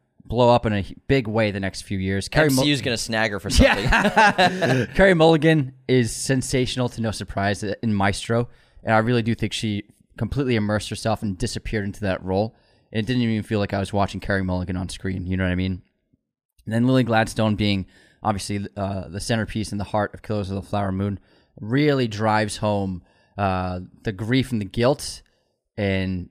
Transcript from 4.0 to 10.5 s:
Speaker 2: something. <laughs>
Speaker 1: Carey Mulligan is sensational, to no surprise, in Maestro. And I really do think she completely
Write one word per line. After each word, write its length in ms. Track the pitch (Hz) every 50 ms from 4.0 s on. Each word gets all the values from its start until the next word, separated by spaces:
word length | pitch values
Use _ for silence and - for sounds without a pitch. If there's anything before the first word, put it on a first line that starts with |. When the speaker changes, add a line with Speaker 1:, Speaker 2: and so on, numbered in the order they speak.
| 196 208 - 220 214 202 202
Speaker 2:
something. 500 | - 185 180 180 185 - - - 127 110
<laughs> 80 | - -
Speaker 1:
Carey 180 | - 190 196
Mulligan 600 | 180 165 160 165 165 156 160 160 160 156 135 131 - - _ -
is 280 | 127 127 120 110 -
sensational, 720 | - - - 135 131 123 - - 127 127 120 - 127 123 120
to 120 | - 120
no 80 | 113 110
surprise, 520 | 101 - 101 - - 101 98 101 101 -
in 300 | 107 98 - - - 113
Maestro. 560 | 107 98 98 101 98 - - - 113 117 120 - - _ _ _ _ -
And 120 | - - 110
I 40 | 110
really 240 | 110 117 123 120
do 120 | 110 117 113
think 180 | - 113 101
she 300 | - - - 107 104 101 - - _ _ _ _ _
completely 400 | - 120 101 - 135 147 127